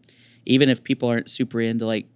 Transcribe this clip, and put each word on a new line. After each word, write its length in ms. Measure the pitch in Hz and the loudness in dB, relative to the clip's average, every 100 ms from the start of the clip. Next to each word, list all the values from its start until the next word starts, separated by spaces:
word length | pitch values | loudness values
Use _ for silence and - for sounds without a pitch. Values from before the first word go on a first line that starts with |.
| - - _ _ - | -20 -20 _ _ 0
even 240 | 131 139 | 4 4
if 140 | 123 | 2
people 260 | - 131 120 | -2 -2 0
aren't 180 | 117 - | -2 -2
super 320 | - 123 117 | -4 -4 -2
into, 280 | 113 117 110 | -2 -2 -2
like, 180 | 110 - | -4 -4